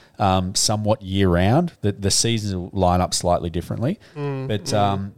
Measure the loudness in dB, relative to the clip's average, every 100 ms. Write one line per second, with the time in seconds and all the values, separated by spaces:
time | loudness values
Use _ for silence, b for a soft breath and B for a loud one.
0 | b -2 2 2 0 -2 0 0 0 -2
1 | -2 2 4 4 4 2 0 -2 -4 -2
2 | -2 0 0 0 -2 -6 -6 2 4 4
3 | 2 0 0 0 0 -6 -6 -4 -4 -4
4 | B -8 -6 -6 -4 -4 -2 0 0 -2
5 | -6